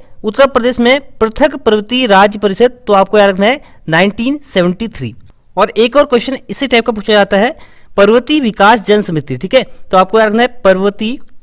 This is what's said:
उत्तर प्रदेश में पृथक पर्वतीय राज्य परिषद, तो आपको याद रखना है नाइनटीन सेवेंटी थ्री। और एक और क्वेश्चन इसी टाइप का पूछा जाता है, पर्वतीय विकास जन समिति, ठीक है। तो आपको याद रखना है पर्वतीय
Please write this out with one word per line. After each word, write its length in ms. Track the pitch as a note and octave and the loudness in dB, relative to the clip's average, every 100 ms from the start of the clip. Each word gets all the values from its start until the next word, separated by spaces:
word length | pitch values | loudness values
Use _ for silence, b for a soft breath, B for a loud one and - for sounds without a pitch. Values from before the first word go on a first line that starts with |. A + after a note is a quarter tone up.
| b b | b b
उत्तर 240 | G#3+ G#3+ C4+ | -6 0 0
प्रदेश 320 | C4+ A#3+ B3 | 2 -2 0
में 380 | A#3+ C#4 - - | 0 0 -4 -6
पृथक 360 | A3 - D4 D4 | -4 0 -2 0
पर्वतीय 480 | A#3 G#3+ G#3 B3+ B3+ | 0 -2 -2 -4 2
राज्य 320 | F#3+ G#3 G#3 | 4 2 0
परिषद, 400 | G#3 F#3+ B3 B3 - | -4 0 0 -2 0
तो 60 | |
आपको 240 | G3+ F#3+ G#3+ | 0 2 2
याद 120 | G3 | 2
रखना 160 | F#3 G#3 | 2 0
है 160 | C#4+ b b - | -2 b b -2
नाइनटीन 500 | D#3+ G3 G3+ A#3 D4 - | 0 0 -2 -4 -6 -4
सेवेंटी 420 | F#3+ F3 F3+ A3+ | -2 -2 -2 -8
थ्री। 240 | - B2 - - - _ - | -8 -10 -12 -20 -20 _ -2
और 120 | G3+ | -2
एक 260 | - A#3+ C#4+ | 0 2 2
और 100 | D4 | 2
क्वेश्चन 320 | A#3+ - C4 - | 0 -2 -8 -8
इसी 180 | G3 C4 | -6 0
टाइप 180 | A#3 A3+ | 0 0
का 60 | |
पूछा 220 | G#3+ G3 | -6 0
जाता 240 | G#3+ G3+ G3+ | 2 2 2
है, 180 | A#3+ D#4+ b b b - | 0 -4 b b b 0
पर्वतीय 420 | G3+ A#3 A#3+ D4+ | 4 2 0 -2
विकास 440 | A#3+ - G3+ A#3 F#3+ | -2 2 2 2 2
जन 160 | G#3 | 0
समिति, 360 | G3+ D#3 - B2+ | 0 -6 -6 -8
ठीक 160 | F#3 | 0
है। 140 | B3+ G#3+ b - | 0 -2 b -2
तो 60 | F#3 | 0
आपको 220 | F#3 A3 | 2 2
याद 80 | G#3+ | 2
रखना 140 | G#3+ | 2
है 200 | B3 - | 0 0
पर्वतीय 540 | F#3+ F#3 G3+ G3+ A3 C#4 - - | 2 2 0 -2 -6 -8 -12 -18